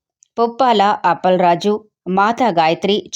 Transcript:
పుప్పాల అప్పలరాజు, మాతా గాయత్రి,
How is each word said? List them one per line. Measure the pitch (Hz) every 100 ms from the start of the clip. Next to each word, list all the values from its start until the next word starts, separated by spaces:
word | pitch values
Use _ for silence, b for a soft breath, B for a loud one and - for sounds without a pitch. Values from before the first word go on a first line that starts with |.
| _ _ _ -
పుప్పాల | 233 233 254 214 196 - 180
అప్పలరాజు, | 170 185 185 180 170 202 214 - _ 180
మాతా | 190 208 233 240
గాయత్రి, | 175 160 165 190 208 -